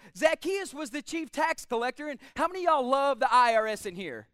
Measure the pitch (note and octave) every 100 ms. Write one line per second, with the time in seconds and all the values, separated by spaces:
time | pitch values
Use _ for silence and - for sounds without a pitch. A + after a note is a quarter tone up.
0 | G3 F3+ D4+ D#4+ D#4+ G4 F#4 C4+ D4 C#4
1 | - E4 D4+ - D#4 D#4+ - A3+ A#3+ -
2 | D4+ C4+ C4 - D#4+ F#4 F4 D#4 B3 C4+
3 | C#4 B3 B3+ A#3+ A#3+ A3+ A3 G#3+ G#3 F3
4 | F3+ A#2 G#2+